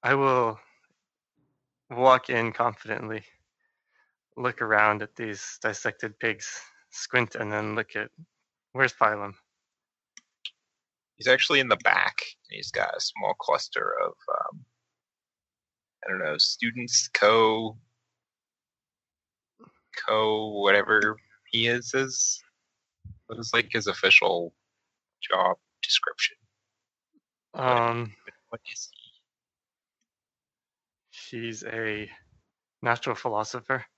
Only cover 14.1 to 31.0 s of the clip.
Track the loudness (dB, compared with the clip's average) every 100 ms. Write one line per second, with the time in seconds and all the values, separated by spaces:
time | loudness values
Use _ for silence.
14.1 | -6 -8 -6 -6 -12 -20 _ _ _ _
15.1 | _ _ _ _ _ _ _ _ _ -8
16.1 | -6 -4 0 -2 0 -4 -6 -2 -2 0
17.1 | 4 6 6 4 2 -4 -10 _ _ _
18.1 | _ _ _ _ _ _ _ _ _ _
19.1 | _ _ _ _ _ -20 _ _ -12 -2
20.1 | 0 2 0 -4 -2 4 4 6 2 2
21.1 | -2 _ _ _ -2 0 -2 -2 -2 -2
22.1 | 0 -2 -2 _ _ _ _ _ _ -20
23.1 | -20 _ -12 -2 0 0 -2 -2 0 6
24.1 | 6 6 0 -4 _ _ _ _ _ _
25.1 | _ -2 2 2 0 _ _ -2 -2 -2
26.1 | -4 -6 -6 _ _ _ _ _ _ _
27.1 | _ _ _ _ -4 2 4 2 0 -6
28.1 | -10 -20 -20 _ -16 -14 -16 -16 -20 -20
29.1 | _ _ _ _ _ _ _ _ _ _
30.1 | _ _ _ _ _ _ _ _ _